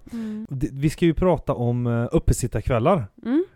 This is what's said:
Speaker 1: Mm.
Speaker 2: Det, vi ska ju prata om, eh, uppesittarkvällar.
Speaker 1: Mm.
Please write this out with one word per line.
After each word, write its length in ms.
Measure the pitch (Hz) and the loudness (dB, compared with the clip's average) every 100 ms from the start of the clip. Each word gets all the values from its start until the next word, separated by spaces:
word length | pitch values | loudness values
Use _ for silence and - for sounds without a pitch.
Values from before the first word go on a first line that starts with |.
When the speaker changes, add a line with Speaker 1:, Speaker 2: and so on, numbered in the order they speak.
| - | -10
Speaker 1:
Mm. 340 | 233 220 214 226 | -10 -8 -10 -10
Speaker 2:
Det, 180 | 135 147 | -6 -6
vi 180 | 135 151 | 0 -2
ska 140 | - | 2
ju 100 | 170 | 2
prata 400 | 156 185 156 - | 4 2 2 0
om, 320 | 131 120 120 120 | -2 0 0 0
eh, 220 | 117 117 | 0 0
uppesittarkvällar. 960 | 131 - 135 120 113 - 120 127 190 104 - | 2 2 0 0 -4 0 2 2 2 0 -8
Speaker 1:
Mm. 200 | 226 277 381 | -2 0 0